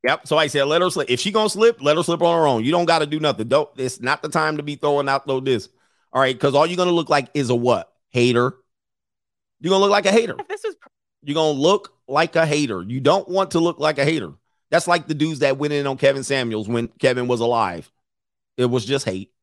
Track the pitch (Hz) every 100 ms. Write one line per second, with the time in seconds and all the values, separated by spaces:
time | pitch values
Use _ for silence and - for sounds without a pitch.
0 | 123 156 - 156 156 147 139 165 180 156
1 | 139 123 - 214 214 196 226 226 143 156
2 | 175 165 170 170 151 120 120 175 170 165
3 | 151 151 151 113 113 139 151 - 127 -
4 | 123 151 156 165 156 151 147 143 151 143
5 | 139 139 139 131 131 120 - _ _ _
6 | _ 127 131 127 143 139 165 175 180 170
7 | 160 147 123 147 123 123 120 107 82 _
8 | _ 123 123 120 123 - _ _ _ _
9 | _ _ _ _ _ _ 175 190 202 202
10 | 196 220 226 - - 427 440 - _ _
11 | _ _ 143 151 156 139 156 202 - _
12 | - 143 165 170 156 151 143 95 95 127
13 | 135 190 190 185 190 185 170 - 151 143
14 | 143 160 87 71 _ _ _ 165 175 175
15 | 147 151 156 147 139 135 147 147 139 135
16 | 139 139 127 139 117 110 104 120 117 _
17 | 135 127 123 120 117 117 98 87 - _
18 | _ _ _ _ _ - 123 123 110 139
19 | 117 95 101 _